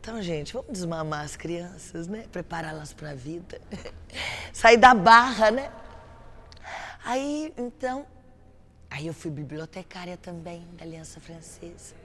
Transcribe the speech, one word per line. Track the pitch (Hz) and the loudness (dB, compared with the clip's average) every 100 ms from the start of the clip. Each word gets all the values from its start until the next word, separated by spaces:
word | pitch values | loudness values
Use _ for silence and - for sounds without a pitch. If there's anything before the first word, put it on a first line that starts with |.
| - | -8
Então, | 226 | -6
gente, | 180 156 147 | -4 -4 -4
vamos | 240 - | -8 -8
desmamar | 208 170 165 156 151 147 | -6 -4 -4 -4 -4 -6
as | - | -8
crianças, | 165 170 175 180 - 170 170 | -6 -6 -8 -14 -12 -10 -8
né? | 214 226 | -10 -8
Prepará-las | 180 165 165 160 156 151 | -10 -8 -8 -8 -10 -12
pra | - 151 139 | -14 -12 -10
vida. | 131 170 180 - - 208 - - - | -10 -10 -12 -16 -12 -12 -12 -16 -16
<laughs> | - - - - | -10 -8 -8 -12
Sair | - 226 233 | 4 8 12
da | 254 | 12
barra, | 240 170 233 254 214 214 | 10 12 12 10 4 4
né? | 240 277 - - - - - - - - - - - - - | 4 -4 -12 -16 -18 -18 -20 -20 -20 -20 -20 -14 -14 -14 -12
Aí, | - 254 285 294 311 - | -2 -2 0 -4 -6 -6
então, | 240 240 254 262 294 - - - - - - - - | -8 -4 -6 -4 -10 -20 -20 -20 -20 -20 -20 -20 -12
aí | 139 156 | -8 -8
eu | 160 | -8
fui | 165 | -8
bibliotecária | 143 143 156 160 185 180 185 180 175 | -8 -8 -10 -10 -12 -14 -12 -10 -10
também | - 170 170 170 170 170 | -12 -12 -12 -14 -16 -16
da | 165 | -14
Aliança | 160 160 - | -14 -16 -18
Francesa. | 156 165 160 - 170 175 - - | -18 -18 -18 -16 -18 -18 -20 -20